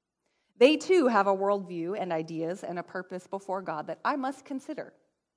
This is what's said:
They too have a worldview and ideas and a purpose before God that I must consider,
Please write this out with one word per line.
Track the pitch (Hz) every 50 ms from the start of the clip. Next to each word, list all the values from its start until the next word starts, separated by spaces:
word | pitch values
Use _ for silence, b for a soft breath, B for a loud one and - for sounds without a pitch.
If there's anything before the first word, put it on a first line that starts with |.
| _ _ _ _ _ _ _ _ _ _ _ -
They | 240 285 311
too | 294 - - 370 359 269
have | 247 226 202 196 202
a | 196
worldview | 190 196 196 202 202 185 175 180 165 165 175 202 -
and | 185 180 165
ideas | 160 160 165 165 156 165 165 185 185 -
and | - 175 175
a | 170
purpose | - - 185 185 - 185 180 - -
before | 196 196 196 - 185 196 185
God | 170 160 151 160
that | 170 156 - -
I | 233 285
must | 277 254 262 269 - -
consider, | - 285 262 - - - - - - - _ _ _ _ _ _ _ _